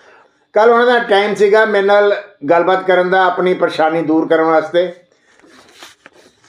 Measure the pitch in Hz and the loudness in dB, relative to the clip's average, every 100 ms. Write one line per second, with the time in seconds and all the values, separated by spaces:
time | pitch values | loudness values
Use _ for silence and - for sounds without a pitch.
0 | _ _ _ _ _ 208 233 233 247 240 | _ _ _ _ _ 0 2 2 2 0
1 | 233 202 208 196 202 220 220 202 196 202 | 0 0 0 0 2 2 2 0 2 2
2 | 208 196 - _ 147 170 170 185 190 180 | 2 -2 -8 _ -2 0 0 -2 0 0
3 | 180 190 185 175 180 165 165 - 156 165 | 0 0 0 0 -2 -2 -4 -2 -2 -2
4 | 151 160 147 160 160 160 - 175 180 - | -2 -2 0 0 0 0 -2 -2 -4 -8
5 | _ _ _ _ _ - _ - - _ | _ _ _ _ _ -20 _ -20 -20 _
6 | - _ _ _ | -20 _ _ _